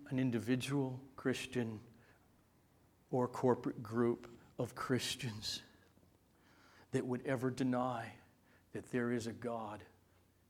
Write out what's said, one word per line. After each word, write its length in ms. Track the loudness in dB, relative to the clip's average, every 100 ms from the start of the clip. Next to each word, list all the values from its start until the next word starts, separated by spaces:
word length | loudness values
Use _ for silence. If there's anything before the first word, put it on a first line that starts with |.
| -4
an 80 | 2
individual 800 | 2 2 2 0 2 0 0 -4 -10 -2
Christian 640 | 0 0 0 -2 -2 -4 -12 -20 -20 -20 -20 _ _ _ _ _ _ _ -2
or 160 | 2 2
corporate 560 | 4 4 4 2 -4
group 460 | -2 2 4 2 -4 -18 -14 -6
of 160 | -6
Christians 880 | -4 0 0 0 -4 -6 -6 -6 -6 -10 -20 -20 -20 -20 _ _ _ -20 -20 -20 -20 -2
that 100 | 0 0
would 180 | -2
ever 260 | 0 2 0
deny 640 | 2 2 4 2 -2 -6 -12 -20 _ _ -20 _
that 180 | -10 -2
there 180 | 0 2
is 160 | 0 -2
a 60 |
God 500 | -4 -4 -4 -4 -8 -14 -20 _ _ _ _ _